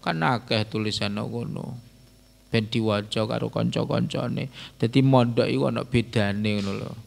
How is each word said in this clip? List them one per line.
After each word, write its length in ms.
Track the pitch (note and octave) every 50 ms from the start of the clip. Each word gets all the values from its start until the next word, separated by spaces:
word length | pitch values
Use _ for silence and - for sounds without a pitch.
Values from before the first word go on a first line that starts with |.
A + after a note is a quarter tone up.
| -
Kan 160 | F3 E3+ D#3+
akeh 480 | D#3+ D#3 C3 A#2 - - B2 A2 G#2+ G#2+
tulisan 480 | - G#2+ G#2+ G#2+ G2+ - G#2+ G#2 G2+ G#2
ngono. 720 | A#2+ B2 A2+ A#2 A#2 G#2+ G2+ - - - - A#2+ - - - - - - - _ - _ _ _ _ _
Ben 160 | - A#2 A2 G#2
diwaca 640 | A2+ A#2+ A2 A2 G#2 G#2 G#2 G#2+ - A2+ A2 A2
karo 160 | A#2 A#2 A#2+ A#2
kanca-kancane. 1040 | A#2 A2+ A2+ A#2 A#2+ - A#2 B2+ A#2 A#2 A#2+ - - - B2+ B2 A#2+ - - C3+ - - - - -
Dadi 240 | - - A#2 - C3+
mondok 480 | C3 C3+ C3+ B2+ A#2+ A#2+ A#2 A#2 A2+ A2
iku 240 | A#2+ C3 C#3 C3+
ono 160 | A#2 A2+ - -
bedane 720 | - B2 A2+ - - A#2 G#2 G2+ G2+ G2+ G#2+ G#2+ G#2 G#2
ngono 240 | G2+ G2 G2 G#2 A2
lho. 80 | - - - -